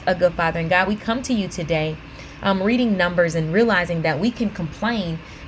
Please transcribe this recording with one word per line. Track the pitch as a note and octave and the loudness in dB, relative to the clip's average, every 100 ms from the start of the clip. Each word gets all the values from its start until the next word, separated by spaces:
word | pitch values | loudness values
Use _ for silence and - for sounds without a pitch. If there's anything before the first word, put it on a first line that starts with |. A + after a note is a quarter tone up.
| - | 0
a | F3 | 2
good | F3 | 2
father. | E3+ E3 E3+ | 2 0 0
And | E3 | 2
God, | F3+ F#3+ | 2 2
we | G#3 | 0
come | - B3 | -2 -2
to | C4 A#3 | 0 -2
you | F#3 | -2
today, | - D#3 D#3 D#3 D#3 - - - - | -4 -2 0 0 -4 -12 -18 -18 -4
um, | G3 F#3+ | 0 2
reading | G3 B3+ A#3+ F#3+ | 2 2 2 2
Numbers | F3 F3 E3+ E3 | 2 2 2 0
and | D#3 | 0
realizing | F#3+ A#3 F#3 F3 E3 | 2 4 2 0 0
that | D#3+ D#3+ | 0 2
we | A3+ | 0
can | - G#3+ | 0 -4
complain | - D#3+ - A3 A3+ E3+ D#3+ - - | -4 -8 -4 -4 -2 -4 -6 -10 -16